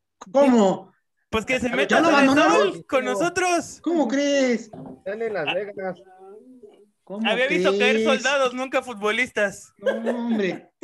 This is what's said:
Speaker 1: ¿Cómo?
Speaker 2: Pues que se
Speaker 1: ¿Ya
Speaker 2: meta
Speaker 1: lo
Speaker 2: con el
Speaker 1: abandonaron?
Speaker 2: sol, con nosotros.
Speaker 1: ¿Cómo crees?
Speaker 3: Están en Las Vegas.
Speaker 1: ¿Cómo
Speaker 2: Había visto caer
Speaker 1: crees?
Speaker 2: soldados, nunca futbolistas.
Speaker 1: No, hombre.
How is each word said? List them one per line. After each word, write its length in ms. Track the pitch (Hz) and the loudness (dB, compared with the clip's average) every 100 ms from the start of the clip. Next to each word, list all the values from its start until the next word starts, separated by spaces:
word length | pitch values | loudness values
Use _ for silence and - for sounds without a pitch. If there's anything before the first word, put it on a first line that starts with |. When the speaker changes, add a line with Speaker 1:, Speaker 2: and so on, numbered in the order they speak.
| _ - 196 | _ -20 -2
Speaker 1:
¿Cómo? 640 | 254 277 240 190 - - _ _ _ _ | 2 6 6 4 0 -8 _ _ _ _
Speaker 2:
Pues 160 | 220 214 | -6 -2
que 140 | 262 | -4
se 100 | 240 | -2
Speaker 1:
¿Ya 60 | 254 | -2
Speaker 2:
meta 240 | - - | 2 2
Speaker 1:
lo 60 | 320 | 4
Speaker 2:
con 40 | 285 | 4
el 100 | 269 | 4
Speaker 1:
abandonaron? 440 | 285 320 427 403 | 4 4 4 2
Speaker 2:
sol, 120 | 170 - | -2 -4
con 180 | 269 254 | -2 -2
nosotros. 760 | 254 349 359 359 349 - - | -2 -2 -2 0 0 -4 -8
Speaker 1:
¿Cómo 240 | 311 339 240 | -2 0 0
crees? 640 | 269 285 285 262 226 - - - - | 0 0 2 0 -2 -6 -18 -18 -14
Speaker 3:
Están 220 | 185 214 | -10 -6
en 120 | 226 | -6
Las 200 | 190 151 | -4 -4
Vegas. 480 | 180 202 196 190 180 185 185 190 214 254 254 220 - _ _ | -6 -6 -8 -10 -10 -16 -20 -20 -20 -20 -20 -20 -20 _ _
Speaker 1:
¿Cómo 240 | - 202 220 | -14 -4 -2
Speaker 2:
Había 180 | 226 262 | 0 0
visto 220 | 320 - | 2 2
caer 240 | 202 220 220 | 2 2 2
Speaker 1:
crees? 80 | 220 | 2
Speaker 2:
soldados, 480 | - 247 277 254 | 0 0 0 0
nunca 280 | 247 262 269 | -4 -4 -4
futbolistas. 920 | 254 208 208 226 254 226 202 196 - _ | -4 -6 -4 -2 -2 -2 -4 -4 -20 _
Speaker 1:
No, 140 | 202 220 226 | -4 -4 -4
hombre. 600 | 240 240 220 180 - - - | -4 -2 -2 -2 -4 -12 -4